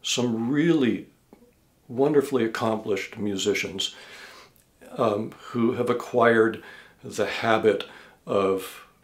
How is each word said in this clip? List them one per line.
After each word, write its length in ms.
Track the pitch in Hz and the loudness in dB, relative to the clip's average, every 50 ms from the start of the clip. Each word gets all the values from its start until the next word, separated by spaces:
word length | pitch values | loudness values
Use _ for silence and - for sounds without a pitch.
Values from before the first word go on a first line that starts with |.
some 500 | - - - - 123 123 113 110 113 120 | -6 -4 -2 -2 0 0 0 -2 -2 0
really 560 | 143 147 160 170 165 156 131 117 98 95 - - _ _ _ _ - _ - _ _ _ _ _ _ _ _ _ | 0 2 2 2 4 4 2 2 0 -2 -6 -12 _ _ _ _ -20 _ -20 _ _ _ _ _ _ _ _ _
wonderfully 560 | 123 117 139 147 156 143 139 - 135 123 113 | 0 0 2 4 4 4 2 4 0 0 0
accomplished 760 | 110 - - 120 113 110 107 - 110 101 95 - - - - | 0 0 -2 -2 0 -2 -2 -2 -4 -4 -4 -4 -8 -8 -6
musicians, 760 | 98 104 101 95 92 107 98 - - 80 85 95 - - - - - - - - - - - - - - _ _ _ _ _ _ - - - | -4 -4 -2 0 0 0 0 0 -2 -6 -6 -6 -8 -8 -8 -12 -20 -20 -20 -20 -20 -20 -20 -20 -20 -20 _ _ _ _ _ _ -20 -14 -4
um, 360 | - 127 110 104 104 113 - - - - | -2 0 0 0 -2 -4 -6 -10 -16 -18
who 260 | - - 120 113 117 | -8 -2 0 2 2
have 180 | 127 120 120 123 | 2 0 0 0
acquired 720 | 123 120 - - - 123 117 117 113 113 110 113 - - - - - - - - _ _ | 0 -2 -2 -2 0 4 4 6 6 6 4 4 2 -4 -12 -18 -20 -20 -20 -20 _ _
the 240 | - 120 95 - 104 | -16 -10 -4 -4 -2
habit 580 | 98 - - - 117 110 110 104 110 101 101 - - - - - - - _ _ | -2 -2 -4 0 2 2 4 4 2 2 2 -2 -10 -14 -20 -20 -20 -20 _ _
of 640 | - - 101 98 98 95 92 - - - - - _ _ _ | -2 0 0 2 2 0 -2 -4 -10 -16 -18 -20 _ _ _